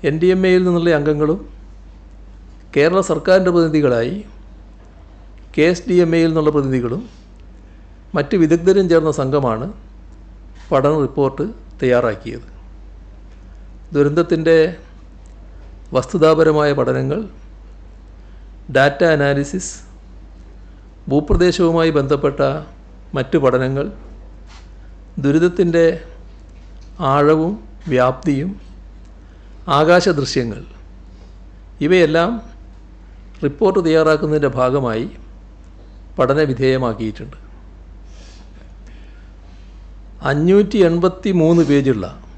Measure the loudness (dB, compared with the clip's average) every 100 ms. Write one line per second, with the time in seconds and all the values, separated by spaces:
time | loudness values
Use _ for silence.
0 | -2 0 0 2 2 2 2 0 2 0
1 | 0 -2 -2 -2 -8 -20 -20 -20 -20 -20
2 | -20 -20 -20 -20 -20 -20 -8 0 2 0
3 | -2 -4 2 2 2 0 2 2 0 0
4 | -2 -6 -12 -20 -20 -20 -20 -20 -20 -20
5 | -20 -20 -20 -20 -10 0 2 0 0 2
6 | 2 2 2 2 0 0 0 -2 -4 -8
7 | -10 -20 -20 -20 -20 -20 -20 -20 -20 -20
8 | -8 -6 -2 0 2 2 2 2 4 2
9 | 0 -2 -2 0 -2 -4 -6 -12 -20 -20
10 | -20 -20 -20 -20 -20 -20 -2 0 0 0
11 | -2 -2 -2 -2 -10 -10 -20 -6 0 0
12 | 0 -6 -10 -14 -16 -20 -20 -20 -20 -20
13 | -20 -20 -20 -20 -20 -20 -20 -20 -8 -2
14 | 0 0 -2 -2 2 2 2 -2 -20 -20
15 | -20 -20 -20 -20 -20 -20 -20 -20 -6 -4
16 | -4 2 2 4 2 2 0 0 -2 -2
17 | -2 -4 -8 -16 -20 -20 -20 -20 -20 -20
18 | -20 -20 -20 -20 -20 -20 -4 2 2 2
19 | 2 2 2 0 -4 -6 -10 -16 -20 -20
20 | -20 -20 -20 -20 -20 -20 -20 -20 -20 -18
21 | -4 -2 0 2 2 2 0 2 2 0
22 | 0 -2 -2 -2 -2 -4 -10 -20 -20 -20
23 | -10 -8 -2 0 2 0 -2 -4 -6 -10
24 | -20 -20 -20 -20 -20 -20 -20 -20 -20 -20
25 | -16 -6 0 2 0 0 0 2 2 0
26 | -12 -20 -20 -20 -20 -20 -20 -20 -20 -6
27 | -2 2 4 2 0 -6 -12 -18 -4 2
28 | 2 0 -4 -4 -4 -10 -18 -20 -20 -20
29 | -20 -20 -20 -20 -20 -18 -2 0 4 4
30 | 4 -2 -2 -4 -4 -8 -16 -20 -20 -20
31 | -20 -20 -20 -20 -20 -20 -20 -6 0 2
32 | 2 2 -2 -4 -12 -20 -20 -20 -20 -20
33 | -20 -20 -20 -8 -8 -2 0 0 0 2
34 | 2 0 0 -2 -2 0 -2 0 -2 -6
35 | -8 -12 -20 -20 -20 -20 -20 -20 -20 -20
36 | -18 -4 0 0 0 0 0 0 -2 -6
37 | -8 -10 -16 -18 -20 -20 -20 -20 -20 -20
38 | -20 -20 -20 -20 -20 -20 -20 -20 -20 -20
39 | -20 -20 -20 -20 -20 -20 -20 -20 -20 -20
40 | -20 -8 -4 0 2 4 2 2 2 2
41 | -2 -2 -2 2 4 4 4 2 2 -2
42 | -4 -14 -20